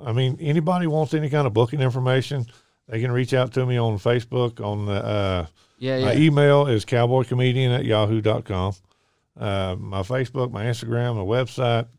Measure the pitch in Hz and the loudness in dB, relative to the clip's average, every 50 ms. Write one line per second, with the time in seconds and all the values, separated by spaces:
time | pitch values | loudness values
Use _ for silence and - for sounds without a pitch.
0 | - 120 113 120 127 127 127 - 165 147 147 175 151 175 180 180 175 160 151 156 | -8 -4 -2 0 0 0 -2 -2 -2 0 0 0 2 0 0 0 0 0 0 0
1 | 156 131 - 156 151 139 143 151 143 127 104 117 123 117 - 147 131 131 120 131 | 0 0 -2 -2 -2 0 0 0 0 2 2 2 2 2 2 0 0 0 0 0
2 | 127 127 127 131 123 - 143 135 120 117 - - _ _ _ _ _ - 110 113 | 0 0 2 0 0 -2 -4 -6 -6 -8 -10 -20 _ _ _ _ _ -10 -6 -4
3 | 120 127 120 123 127 117 135 127 127 120 - 131 127 123 123 120 117 113 107 98 | -2 -2 0 -2 -2 0 0 0 0 0 0 -2 0 0 0 0 0 0 0 0
4 | - 120 120 123 113 - 131 123 123 120 117 - 107 104 104 104 104 104 101 101 | 0 0 0 0 0 -2 -2 0 0 -2 -2 -4 -6 -6 -4 -4 -2 -2 -2 -2
5 | 113 113 104 104 98 95 92 90 85 80 _ _ _ _ _ - 123 131 131 131 | -2 -2 -2 0 0 0 0 -2 -2 -6 _ _ _ _ _ -8 -6 -4 -2 0
6 | 127 - 117 135 156 160 147 143 147 143 143 143 143 143 117 107 - - 127 120 | 0 2 4 4 4 4 6 6 6 6 6 6 4 4 2 0 0 0 0 2
7 | 120 120 131 131 123 - 127 123 127 127 120 131 131 123 123 123 - 113 110 107 | 2 2 2 2 0 0 0 0 2 2 2 2 2 0 0 0 0 2 2 2
8 | 107 104 113 110 104 110 110 117 113 - 104 90 92 95 98 - _ _ _ _ | 2 2 2 2 2 2 0 0 -2 -4 -4 -2 -2 -2 -4 -6 _ _ _ _
9 | _ _ _ _ _ _ _ - 113 104 98 98 95 92 92 92 101 101 98 98 | _ _ _ _ _ _ _ -8 -6 -4 -2 -2 -2 -2 -4 -6 -8 -6 -6 -6
10 | 95 92 127 131 131 117 - 131 123 123 110 101 107 123 117 117 - 113 117 120 | -4 -2 -2 -4 -4 -4 -4 -4 -4 -4 -4 -4 -4 -4 -4 -4 -4 -4 -4 -2
11 | 120 123 117 107 92 95 113 127 131 113 - - 131 120 117 113 117 - _ | -2 -2 -2 -4 -2 -2 -2 -2 -2 -4 -4 -4 -2 0 0 0 -2 -4 _